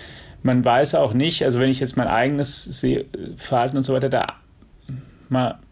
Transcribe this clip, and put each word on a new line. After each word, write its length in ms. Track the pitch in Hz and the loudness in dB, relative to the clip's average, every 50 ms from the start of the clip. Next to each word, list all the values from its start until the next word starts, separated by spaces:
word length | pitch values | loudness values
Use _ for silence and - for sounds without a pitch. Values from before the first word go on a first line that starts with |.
| - - - - - - - - - | -18 -20 -20 -20 -20 -20 -10 -2 0
man 220 | 131 127 127 120 | 2 2 4 4
weiß 300 | 127 120 127 151 147 - | 4 4 4 4 2 2
auch 180 | 156 143 117 107 | 2 2 2 2
nicht, 300 | 127 143 165 165 - 139 | 2 0 0 0 0 0
also 160 | 135 123 120 | 2 2 2
wenn 100 | 131 135 | 2 2
ich 100 | 131 131 | 2 0
jetzt 160 | 139 123 - | -2 -2 -2
mein 120 | 131 120 | -2 0
eigenes 560 | 95 92 113 123 139 147 143 143 135 - - - | 2 2 2 2 2 0 -2 -2 -4 -4 -8 -8
Se-, 420 | - 127 - - 127 135 135 - - - - 87 - - | -8 -8 -2 0 0 0 -2 -4 -8 -12 -12 -12 -12 -14
Verhalten 400 | - - - 135 120 117 135 139 | -12 -6 -2 0 0 0 0 0
und 60 | 139 127 | -2 0
so 100 | 131 131 | 0 0
weiter 160 | 131 131 135 | 0 0 0
da 240 | 135 117 - - - - - - - - - - - - - - 131 127 - - - - - - | 0 0 -2 -2 -8 -14 -20 -20 -20 -20 -20 -20 -20 -20 -16 -14 -14 -14 -14 -18 -20 -16 -8 -2
mal 300 | 131 127 127 113 - - - - | 0 0 0 0 -4 -8 -16 -20